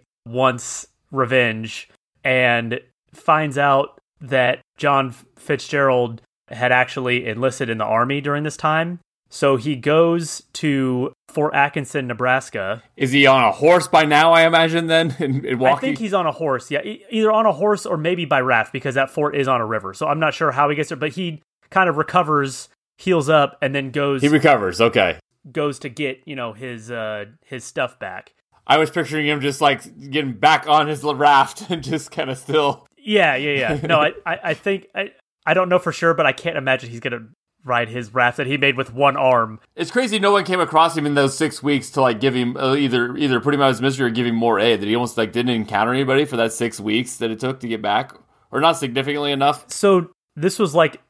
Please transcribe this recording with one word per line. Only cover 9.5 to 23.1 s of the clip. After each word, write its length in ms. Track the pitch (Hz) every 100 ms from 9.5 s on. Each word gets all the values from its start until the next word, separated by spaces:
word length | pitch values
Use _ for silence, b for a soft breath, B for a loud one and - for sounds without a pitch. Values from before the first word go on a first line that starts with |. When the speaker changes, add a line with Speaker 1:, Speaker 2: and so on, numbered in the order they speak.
| 131
Speaker 1:
he 220 | 123 135
goes 680 | 139 156 165 170 160 - _
to 600 | - 156 139 131 127 131 - _
Fort 240 | - 151
Atkinson, 540 | 143 143 151 139 147 127
Nebraska. 760 | 113 123 131 - 113 95 110 _ -
Speaker 2:
Is 140 | 131
he 120 | 139 139
on 160 | 131 117
a 60 |
horse 360 | 95 147 175 151
by 160 | 165
now, 300 | 156 147 165
I 120 | 165 165
imagine, 420 | 165 165 165 165
then, 280 | 160 165 127
<laughs> 40 |
and, 260 | 151 135 -
and 120 | 123 127
Speaker 1:
I 60 |
Speaker 2:
walking? 180 | - 262
Speaker 1:
think 100 | -
he's 140 | 220
on 120 | 190 165
a 60 |
horse, 360 | 135 160 131 -
yeah. 120 | 143
E-, 200 | - 214 -
either 220 | 220 214
on 140 | 214 220
a 80 |
horse 320 | 147 208 208 -
or 100 | 170
maybe 300 | 156 175 160
by 160 | 143
raft, 320 | 127 117 107
because 220 | 135 143 127
that 140 | 135
fort 260 | - 147 147
is 100 | 135
on 140 | 127
a 40 | 110
river. 280 | 110 98
So 140 | 95 151
I'm 120 | 147
not 140 | 156
sure 180 | - 156
how 180 | 131 147
he 60 | 151
gets 140 | 147
there, 80 | 147
but 140 | 151
he 280 | 143 180 156 _ _ _
kind 180 | 190 185
of 60 | 151
recovers, 720 | 156 180 156 151 139 131 - _ _ _
heals 320 | -